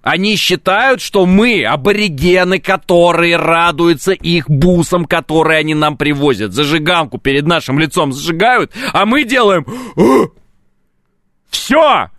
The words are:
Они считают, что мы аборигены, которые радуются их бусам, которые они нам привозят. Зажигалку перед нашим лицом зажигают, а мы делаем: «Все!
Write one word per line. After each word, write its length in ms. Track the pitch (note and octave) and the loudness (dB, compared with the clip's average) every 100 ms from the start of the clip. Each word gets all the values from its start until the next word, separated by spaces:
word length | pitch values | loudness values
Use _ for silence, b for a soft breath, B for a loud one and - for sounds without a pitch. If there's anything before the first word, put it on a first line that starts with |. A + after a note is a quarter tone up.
Они 360 | A#2 E3 G3+ G#3 | -2 -2 0 -2
считают, 640 | - F3+ - G3 C4+ B3 | -2 -2 0 0 0 0
что 240 | - G3+ F3+ | -2 0 4
мы 400 | F#3+ A#3+ G#3 A2 | 4 4 0 0
аборигены, 920 | C#3 D3+ G#3 G#3+ C#3 E3+ F#3 F3+ F#3 | -2 0 0 -2 0 2 2 2 -2
которые 760 | - F#3+ - F3 F3 E3 E3+ E3+ | -2 -4 0 2 4 2 2 0
радуются 760 | D#3+ E3 E3+ D3+ E3+ D#3 - | 0 2 0 2 0 0 -2
их 360 | F#3 D#3+ E3+ C#3 | -4 -2 -2 0
бусам, 540 | C#3+ F3+ F3 E3 F3+ | 0 2 2 0 -2
которые 560 | D#3+ F3 D#3+ D#3 D#3 D#3 | -2 -4 0 0 2 0
они 160 | D#3 D3+ | 0 0
нам 220 | D3+ C3+ | -2 0
привозят. 560 | D3 C#3+ C#3+ G#2+ G#2 | -2 0 0 0 -2
Зажигалку 640 | G2+ D3 D#3+ D3+ F3 C#3+ B2 | -4 -2 -2 0 -2 -2 -4
перед 280 | C#3 C3+ D3 | -2 0 0
нашим 320 | E3+ - C3 | -2 -2 -2
лицом 360 | D3+ F#3 D3 | -2 -2 -4
зажигают, 580 | C3 D3+ E3 A3 B3 D3 B C4 | -4 -6 -2 0 0 -2 B -6
а 120 | - G3+ | -2 0
мы 200 | C4+ B3 | 0 0
делаем: 400 | B3+ G#3+ F3+ C3+ A#3+ B3 - A3+ C4 - _ _ _ _ _ _ _ _ _ _ _ _ | 0 2 0 -4 -14 -10 0 2 2 0 _ _ _ _ _ _ _ _ _ _ _ _
«Все! 580 | - - C#4+ D4+ G3+ G2+ | -10 0 2 4 2 -2